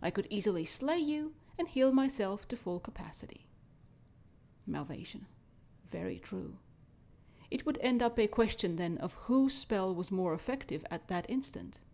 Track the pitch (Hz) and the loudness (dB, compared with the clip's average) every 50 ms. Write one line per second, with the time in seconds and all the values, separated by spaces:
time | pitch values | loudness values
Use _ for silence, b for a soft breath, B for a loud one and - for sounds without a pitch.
0 | - 170 170 - 196 - - 208 185 214 190 175 160 - - - - 277 320 349 | -2 -2 0 -2 -2 -2 -2 0 2 2 2 2 0 -2 -4 -2 0 2 2 2
1 | 320 294 302 302 302 311 311 b b b b b 339 320 - 269 262 262 262 262 | 2 2 0 0 -2 -4 -6 b b b b b -4 -2 4 6 6 8 8 6
2 | 269 269 269 - 214 190 196 208 - - - 233 - - 180 175 175 - - - | 6 4 2 0 0 0 -2 -4 -6 -8 -10 -8 -4 -4 -4 -4 -6 -8 -12 -10
3 | - - 151 - - - - - - - - - - - - - - - - - | -12 -12 -12 -14 -14 -14 -14 -16 -18 -20 -20 -20 -20 -20 -20 -20 -20 -20 -20 -20
4 | - - - - - - - - - - - - - - 175 147 143 139 156 - | -20 -20 -20 -20 -20 -20 -20 -20 -20 -20 -20 -16 -8 -6 -4 -4 -4 -6 -8 -10
5 | 170 - - 214 202 - - - - - - - - - - - - - - 175 | -10 -10 -12 -14 -14 -16 -20 -20 -20 -20 -20 -20 -20 -20 -20 -20 -20 -10 -8 -6
6 | 170 185 180 180 - - - 185 185 - 185 190 - - - - - - - - | -4 -4 -6 -6 -8 -8 -6 -6 -6 -8 -10 -14 -18 -20 -20 -20 -20 -20 -20 -20
7 | - - - b b b b b b b b 269 - - 294 - - 247 247 240 | -20 -20 -20 b b b b b b b b -4 0 -2 -2 2 2 2 4 6
8 | 240 233 240 - 220 208 214 - 226 214 - - - 190 170 165 180 170 170 - | 4 4 4 4 2 2 6 4 4 4 2 0 0 0 0 0 0 0 0 -2
9 | - 170 - - - - 240 262 269 269 269 - - - 233 202 190 190 185 170 | -2 -6 -6 -8 -2 2 6 6 6 6 4 0 -2 0 0 2 2 2 0 0
10 | 185 - 196 185 185 180 160 160 - - 170 170 - - - 156 160 - - 175 | -2 -2 0 2 2 2 2 0 0 -2 -4 -4 -2 -4 -6 -6 -4 -4 -8 -8
11 | - - 185 175 170 - 233 262 269 - - - 87 87 - - - - | -6 -4 -4 -4 -2 0 -2 -2 -2 -2 -6 -10 -10 -10 -14 -16 -20 -20